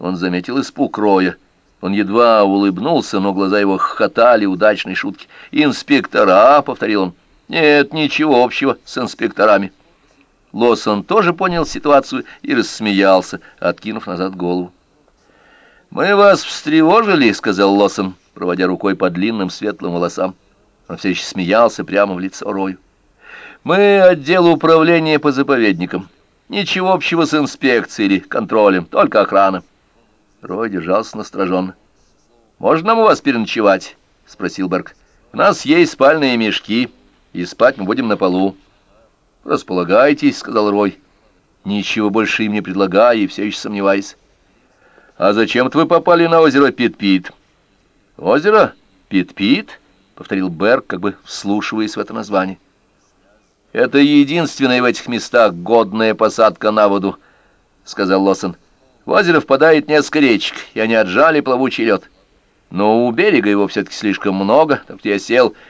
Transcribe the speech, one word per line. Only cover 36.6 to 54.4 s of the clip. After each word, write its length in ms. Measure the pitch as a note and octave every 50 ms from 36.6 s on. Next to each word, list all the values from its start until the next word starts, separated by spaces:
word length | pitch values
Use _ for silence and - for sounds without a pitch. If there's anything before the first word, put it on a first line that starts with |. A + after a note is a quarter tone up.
| - - G#2+ A#2+ B2+ A#2+ _ _ _ _ _ _ _ _
и 120 | - F2 F2
спать 320 | - - - A2+ C3+ C#3
мы 80 | A2 G2
будем 240 | F#2 A2 B2+ A#2+ A2
на 80 | G#2
полу». 400 | F2 G2 F2+ F2+ F#2 G2 G2 F#2+ - _ _ _ _ _ _ _ _ _ _ _ _ _ _ _ _ -
«Располагайтесь», — 920 | - - - - - F#2+ F2+ F2+ F2 G2 A2+ C3 D3 D3 C#3+ D3 C#3 - -
сказал 320 | - G2+ A2+ A2 G#2 G#2
Рой, 280 | G2+ G#2 G#2 G2 F2 - _ _ _ _ _ _ _ _ _ _ _ _ -
ничего 460 | F#2+ G2+ G#2 F#2+ - - A2 G#2+ G#2
больше 340 | G2 A2+ G#2+ - - - A2
им 80 | G#2
не 80 | G#2 G#2+
предлагая 560 | F2 F#2+ F2+ G2 G2 F2+ F2 G2+ A#2 A#2+ A#2
и 100 | A2 G2+
всё 180 | F#2+ - - G#2
ещё 140 | G#2 - -
сомневаясь. 580 | - G#2+ G#2 G2+ G2 G2 G2 G2+ G2+ - - _ _ _ _ _ _ _ _ _ _ _ _ _ _ _ _ _ _ _ _
«А 160 | - - G2+
зачем-то 460 | G#2 A2 A2+ A2 - A#2+ B2+ B2+ - D3+
вы 80 | D#3+
попали 400 | D3 E3+ E3 - F3+ F3 E3+ E3+
на 140 | E3 E3 E3
озеро 300 | D#3+ D3+ B2 C#3 C#3+ C3
Пит-Пит?» 600 | - - A#2+ A2+ - - G#2+ G2 F#2+ F#2 F2 - - _ _ _ _ _ _ _ _ _ _ _ _ _ _ _ _
«Озеро 580 | - - F#2 A#2 D3 D#3+ G#3 G#3+ G#3+ E3 A2+ - _ _ _ _ _ _ _
Пит-Пит?» — 680 | G2 F#2 F2 - - - G2 G#2+ C#3+ G3+ G#3+ - - - _ _ _ _ _ _ _
повторил 340 | - - - G#2 F#2+ F#2+ F#2+
Берг, 380 | E2+ D2+ F#2+ A2 B2 C3+ -
как 140 | - G2 F2+
бы 160 | F#2 G2+ F#2+ - _
вслушиваясь 720 | - - - - G2 G2+ G#2+ G2 - A2 A2 A2 A2 -
в 40 | G#2+
это 140 | G2+ - G#2+
название. 440 | A2+ G#2 G2 G#2 F#2+ F#2+ F#2+ F#2 - _ _ _ _ _ _ _ _ _ _ _ _ _ _ _ _ _ _ _ _ _ _
«Это 260 | - A#2 B2 B2+ - C#3+
единственная 840 | C#3+ D3 D3 C#3+ C#3+ C3+ D3 E3+